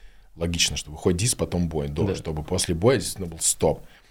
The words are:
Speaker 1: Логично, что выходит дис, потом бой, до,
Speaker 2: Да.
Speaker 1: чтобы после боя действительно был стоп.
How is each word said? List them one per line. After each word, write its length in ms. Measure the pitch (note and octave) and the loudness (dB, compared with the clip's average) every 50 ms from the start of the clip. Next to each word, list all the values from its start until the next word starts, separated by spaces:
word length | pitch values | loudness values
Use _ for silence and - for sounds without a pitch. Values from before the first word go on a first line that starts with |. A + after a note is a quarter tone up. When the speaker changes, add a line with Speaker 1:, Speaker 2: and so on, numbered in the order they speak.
| - - - - - - - | -20 -20 -20 -20 -20 -20 -6
Speaker 1:
Логично, 420 | D#2 E2+ F2 E2+ D#2+ - - D2 | -4 -2 -2 2 2 2 2 0
что 140 | C#2+ - C#2+ | -4 -6 -8
выходит 280 | D2+ - - F#2+ F2+ F2 | -12 0 2 2 2 4
дис, 140 | G#2+ B2 - | 2 0 0
потом 360 | - E2 - - F2+ F2 D#2+ | 0 -2 0 2 0 0 2
бой, 180 | D#2 D#2 C#2+ | 0 -2 -2
до, 180 | C#2+ D2 D#2+ G#2 | -2 0 0 0
Speaker 2:
Да. 100 | G2 F2+ | 0 0
Speaker 1:
чтобы 280 | D2+ - E2 D#2 D2+ D2+ | -2 -4 -6 -6 -6 -4
после 320 | - F2+ F2+ - - A2 | -2 -2 -2 0 0 0
боя 220 | E2 F#2+ B2 C#3 | 4 4 4 4
действительно 300 | G#2 - - - - F#2+ E2+ | 4 0 -4 -6 -8 -8 -10
был 100 | E2 D#2+ | -8 -2
стоп. 440 | - - - - F#2 D#2+ C#2+ - - - - - _ _ | -2 -2 0 2 2 2 2 0 -6 -14 -20 -20 _ _